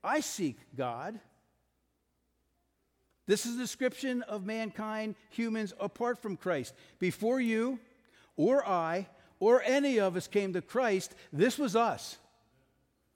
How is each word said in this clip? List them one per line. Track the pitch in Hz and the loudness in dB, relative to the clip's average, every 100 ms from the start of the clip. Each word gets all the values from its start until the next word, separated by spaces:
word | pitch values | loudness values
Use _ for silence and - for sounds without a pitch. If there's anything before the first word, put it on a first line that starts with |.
I | 180 285 | -2 -2
seek | 294 - 165 117 - 120 | -2 -4 -4 -4 -10 -6
God." | 123 117 160 220 - _ _ _ _ _ _ _ _ _ _ _ _ _ _ _ _ _ _ _ - | -6 -6 -8 -12 -16 _ _ _ _ _ _ _ _ _ _ _ _ _ _ _ _ _ _ _ 0
This | 202 233 | 0 0
is | 240 | -4
a | |
description | 247 - 254 254 269 247 | -6 -2 -4 -2 -4 -4
of | - 208 190 | -4 -6 -6
mankind, | 220 220 - 214 214 220 202 _ | -6 -6 -6 -6 -6 -6 -8 _
humans | - 233 220 208 - | -4 -2 -2 -4 -4
apart | 196 - 240 240 | -8 -4 -4 -4
from | 214 180 | -6 -6
Christ. | 185 160 117 - - - | -2 -2 -4 -12 -20 -4
Before | 180 - 214 262 | -2 0 0 2
you | 233 220 240 262 - _ _ _ _ - | 2 2 0 -4 -10 _ _ _ _ 0
or | 170 269 208 | 4 4 4
I | 180 160 170 196 - - - | 0 0 -2 -4 -12 -20 0
or | 202 247 | 6 6
any | - 269 285 240 | 6 2 4 4
of | 196 180 | 2 0
us | - | -2
came | 202 196 | 0 0
to | 180 | -2
Christ, | - 233 247 190 - - - | -4 0 2 0 -2 -12 -8
this | 143 226 - | 2 2 2
was | 277 208 | 0 2
us. | 233 127 - - _ _ _ _ _ _ _ _ _ | 2 0 -8 -16 _ _ _ _ _ _ _ _ _